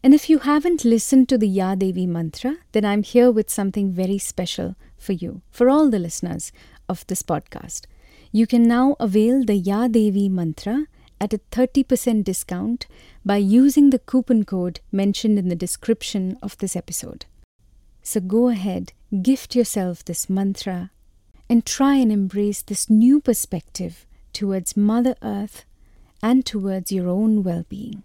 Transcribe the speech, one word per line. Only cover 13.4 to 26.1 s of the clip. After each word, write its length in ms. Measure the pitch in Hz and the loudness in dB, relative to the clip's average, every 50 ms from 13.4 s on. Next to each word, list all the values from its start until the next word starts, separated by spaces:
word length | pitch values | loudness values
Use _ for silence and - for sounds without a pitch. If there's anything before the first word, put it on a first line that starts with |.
| 202 190 208 240 262 285 269 294 285 277 | 2 4 4 6 6 6 6 6 6 6
the 80 | 262 247 | 6 2
coupon 460 | _ - - 254 247 - 254 220 208 | _ 0 -2 -2 2 2 0 0 0
code 360 | - - 185 180 180 175 - - - | -2 -4 -4 -4 -4 -6 -10 -12 -6
mentioned 480 | - 196 196 202 196 - - 220 214 202 | -2 0 0 0 -2 0 0 0 0 2
in 100 | 185 180 | 0 -2
the 140 | 175 170 - | -4 -4 -4
description 720 | 180 - - - - 226 220 - - - 202 185 185 196 - | -8 -8 -8 -2 -2 -2 -2 -2 -8 -6 -4 -4 -4 -6 -8
of 160 | - 202 - | -10 -14 -10
this 180 | _ 208 190 - | _ -8 -6 -6
episode. 520 | 180 - - 170 - - - - - - _ _ _ - _ _ _ _ _ _ _ _ _ _ _ _ | -8 -10 -8 -12 -12 -12 -12 -16 -18 -20 _ _ _ -20 _ _ _ _ _ _ _ _ _ _ _ _
So 160 | - - 220 | -6 -6 -6
go 300 | 180 185 190 226 240 247 | -4 0 0 2 2 2
ahead, 460 | 240 202 185 202 180 180 185 - _ _ - _ - 196 | 0 -2 -4 -4 -6 -6 -8 -10 _ _ -12 _ -6 -2
gift 340 | 185 254 269 262 - - - | 0 0 0 0 -2 -4 0
yourself 480 | 247 240 - - 208 185 180 175 - - | 0 0 0 0 -4 -4 -4 -6 -8 -10
this 280 | - 170 - - - | -10 -8 -8 -6 -4
mantra, 600 | 190 190 196 196 196 - - 202 185 180 180 185 _ _ _ _ _ _ _ _ _ - _ - | -2 -2 0 -2 -4 -4 -8 -8 -8 -8 -10 -12 _ _ _ _ _ _ _ _ _ -20 _ 0
and 160 | 240 233 226 | 0 0 0
try 300 | - - - 277 269 277 | 0 -4 0 2 2 4
and 160 | 269 254 220 214 | 4 2 2 2
embrace 500 | 202 196 185 185 196 202 208 202 - - | 0 0 -2 -2 -2 -2 -2 -4 -6 -8
this 260 | - 202 - - - | -8 -6 -8 0 2
new 320 | 214 214 226 247 277 294 | 4 6 6 6 6 4
perspective 840 | - - 226 - - - - 170 - - - - 185 170 170 - _ _ - _ - _ _ | 4 0 -2 -2 -2 -6 -8 -10 -10 -12 -12 -10 -10 -10 -10 -14 _ _ -20 _ -20 _ _
towards 440 | - 208 196 190 190 175 - - | -6 -4 -4 -4 -4 -4 -4 0
Mother 400 | 208 202 208 220 233 240 254 247 - | 2 2 2 2 2 0 0 -2 -4
Earth 440 | - 220 208 202 202 214 - - - _ - _ - _ _ - - _ | -6 -8 -6 -6 -8 -10 -12 -20 -20 _ -20 _ -20 _ _ -20 -20 _